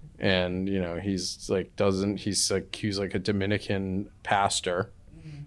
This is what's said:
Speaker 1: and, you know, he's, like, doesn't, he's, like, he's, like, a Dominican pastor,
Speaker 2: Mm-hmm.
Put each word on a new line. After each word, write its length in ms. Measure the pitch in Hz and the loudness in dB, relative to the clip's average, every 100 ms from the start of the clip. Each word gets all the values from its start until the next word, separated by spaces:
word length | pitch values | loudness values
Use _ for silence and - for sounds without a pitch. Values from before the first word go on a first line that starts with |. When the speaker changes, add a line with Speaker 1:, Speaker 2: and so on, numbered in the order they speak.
| - - | -20 -2
Speaker 1:
and, 500 | 104 92 90 92 95 | 2 4 2 0 0
you 120 | 98 | 0
know, 180 | 87 85 | 0 -2
he's, 500 | 101 95 87 - - | 0 0 -2 -8 -2
like, 280 | 98 90 - | -2 -2 0
doesn't, 400 | 104 95 101 95 | 2 4 0 0
he's, 320 | 107 92 - | -2 0 2
like, 240 | 98 - | 0 -2
he's, 240 | - 110 98 | -4 -2 0
like, 160 | 98 | -2
a 40 | 101 | -2
Dominican 880 | 92 101 98 104 - 98 95 95 101 - | 0 0 2 0 0 -2 0 -2 -4 -10
pastor, 640 | - 101 98 - 92 87 107 - - - | 0 4 4 2 0 0 -2 -8 -20 -18
Speaker 2:
Mm-hmm. 220 | 156 143 | -16 -14